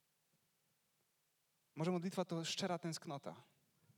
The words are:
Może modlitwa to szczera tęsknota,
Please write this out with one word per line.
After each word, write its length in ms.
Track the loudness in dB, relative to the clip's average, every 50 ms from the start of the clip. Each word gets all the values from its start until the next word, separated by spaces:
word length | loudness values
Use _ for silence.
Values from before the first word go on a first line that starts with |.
| _ _ _ _ _ _ _ _ _ _ _ _ _ _ _ _ _ _ _ _ _ _ _ _ _ _ _ _ _ _ _ _ _ _ -2
Może 160 | 0 2 4
modlitwa 340 | 4 4 2 0 2 0 0
to 200 | 0 0 -2 0
szczera 320 | 0 0 0 2 2 2 0
tęsknota, 560 | 0 -2 -2 -2 -4 -4 -6 -4 -6 -8 -10 -10 -16 -20 _ _ _ _ _ _ _ _ -20